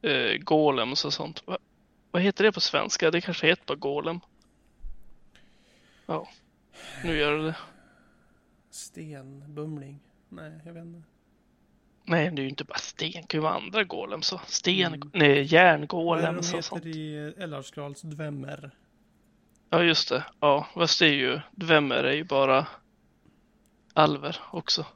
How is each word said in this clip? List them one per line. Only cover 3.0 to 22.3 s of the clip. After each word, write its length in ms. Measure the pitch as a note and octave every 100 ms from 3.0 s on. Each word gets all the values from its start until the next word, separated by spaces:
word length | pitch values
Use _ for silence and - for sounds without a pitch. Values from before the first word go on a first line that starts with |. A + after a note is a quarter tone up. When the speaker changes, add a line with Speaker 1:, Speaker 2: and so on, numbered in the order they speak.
| E3
Speaker 1:
Det 100 | E3+
kanske 260 | - E3+ D#3
heter 180 | F3+ -
bara 120 | D3
golem. 420 | D3 C#3+ D#3 E3+ _ _ _ _ _ _ - - - - - - - _ _ _ _ _ -
Ja, 220 | D#3 E3 - _ _ _ - - -
nu 120 | E3+ D#3
gör 220 | D3 D3+
det 60 |
det. 120 | D#3 D#3+ - - _ _ _ _ _ _ _ _ _
Speaker 2:
Stenbumling. 1300 | - - - D#3+ C#3+ C3 C#3 C#3+ D3 D3+ D3+ C#3 C#3+ _ _ _
Nej, 320 | F3 D#3 D#3
jag 80 | D#3+
vet 120 | E3+
inte. 180 | E3+ E3+ D#3+ _ _ _ _ _ _ _ _ _
Speaker 1:
Nej, 260 | - E3 D#3+
det 100 | D3+
är 20 |
ju 60 | C3+
inte 160 | C#3
bara 140 | D3 -
sten. 320 | - - D#3
Det 140 | F3 D#3+
kan 100 | D#3
ju 40 |
vara 120 | D#3
andra 300 | - - G3+
golem, 380 | F#3+ - - A#2+
så. 180 | D3+ F#3 -
Sten, 480 | - - F#3+ F3
Speaker 2:
Mm. 160 | D#3 D3
Speaker 1:
nej, 280 | F#3 D3 C#3 C#3
järngolem, 680 | E3 F#3 D3+ D3+ F3 E3+ E3
Speaker 2:
Vad 80 | E3
är 40 | F3
de 60 |
Speaker 1:
så 140 | E3+ E3+
Speaker 2:
heter 120 | E3
Speaker 1:
sånt. 180 | E3+ E3+
Speaker 2:
i 300 | D#3+ D#3 D3+ D3+ F3
Eldarskrals? 640 | F3+ C#3+ C3+ - C#3+ C#3
Dvemmer. 680 | D#3+ D3+ D#3 C#3+ C3+ C#3+ C#3+ _ _ _ _ _ _ _ _ _ _
Speaker 1:
Ja, 120 | E3+
just 260 | E3+ D#3 -
det. 160 | B2+ C#3+ _
Ja, 260 | D3 C#3+ C#3+
fast 240 | - E3 -
det 80 | E3
är 60 |
ju, 260 | C#3+ B2+ C#3 -
dvemmer 520 | - D#3+ D#3+ C#3+ B2
är 80 | C#3
ju 120 | D3
bara 420 | D#3+